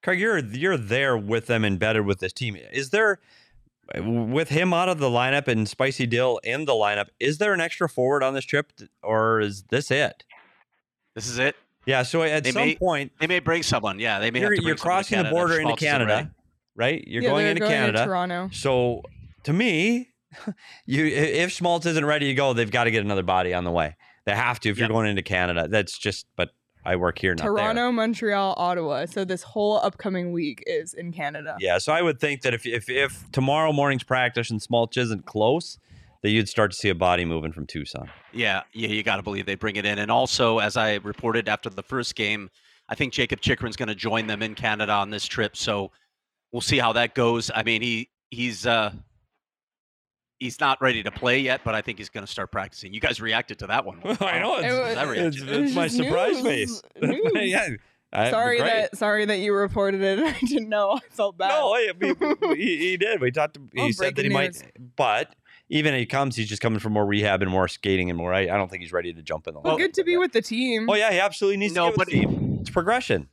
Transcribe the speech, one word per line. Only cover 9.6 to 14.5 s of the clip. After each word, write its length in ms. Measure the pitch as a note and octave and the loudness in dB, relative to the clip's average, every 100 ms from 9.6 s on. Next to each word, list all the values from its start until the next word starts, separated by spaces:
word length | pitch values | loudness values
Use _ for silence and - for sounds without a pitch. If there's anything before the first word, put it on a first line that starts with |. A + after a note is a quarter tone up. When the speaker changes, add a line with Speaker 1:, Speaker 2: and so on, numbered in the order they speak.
Speaker 1:
this 260 | F#2+ A#2+ D3+ | -2 -2 0
it? 340 | C3+ C#3+ - - - - _ _ _ _ _ _ | 0 0 -4 -20 -20 -20 _ _ _ _ _ _
Speaker 2:
This 140 | - A2 | -12 -8
is 100 | A#2+ | -2
it. 180 | C3+ - _ _ - | -2 -2 _ _ 0
Speaker 1:
Yeah, 160 | C3+ | 0
so 180 | B2+ E3 | 2 0
at 220 | D#3+ D3+ | 2 0
Speaker 2:
They 80 | C#3 | 0
Speaker 1:
some 100 | B2+ D3+ | 2 0
Speaker 2:
may, 100 | D#3+ | 0
Speaker 1:
point, 360 | F3+ D#3 C#3 _ | 0 0 -4 _
Speaker 2:
they 80 | D#3+ | 0
may 140 | F3+ | 0
bring 220 | D3 E3 | 2 0
someone. 360 | D#3+ C3+ G#2+ F#2+ | 0 0 0 -2
Yeah, 200 | A#2 G2+ | 0 0
they 100 | A2 | 0
may 100 | A#2+ | 0
Speaker 1:
you're, 100 | G3+ | 2